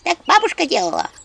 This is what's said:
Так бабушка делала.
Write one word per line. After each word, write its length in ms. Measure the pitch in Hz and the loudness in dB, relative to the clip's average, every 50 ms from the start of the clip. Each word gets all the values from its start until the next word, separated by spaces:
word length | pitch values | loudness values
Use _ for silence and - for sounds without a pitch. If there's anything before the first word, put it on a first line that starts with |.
| _ | _
Так 140 | - 349 - - | -4 -6 -6 0
бабушка 380 | - 311 427 427 427 - - 339 | 2 2 4 4 2 -2 -2 -4
делала. 440 | 277 - 247 185 170 - 82 80 - - - | -2 -2 -2 -2 -2 -2 -4 -6 -6 -8 -16